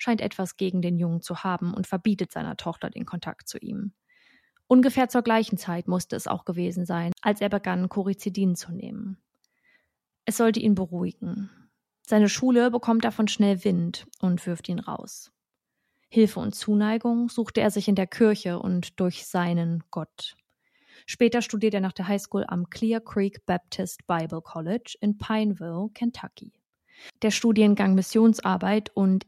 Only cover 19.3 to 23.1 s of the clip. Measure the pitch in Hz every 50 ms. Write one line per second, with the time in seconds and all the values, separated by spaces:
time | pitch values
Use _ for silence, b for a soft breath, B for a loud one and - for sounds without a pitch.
19.3 | - 180 175 175 175 170 170 165 165 170 - - - 165 156 - _ - - -
20.3 | - _ _ _ b b b b b b b b b b b b - - 247 233
21.3 | 233 240 220 - - 208 208 214 208 202 190 190 - - 185 190 202 202 - -
22.3 | - 196 - - - 175 175 - - - 233 220 226 226 226 -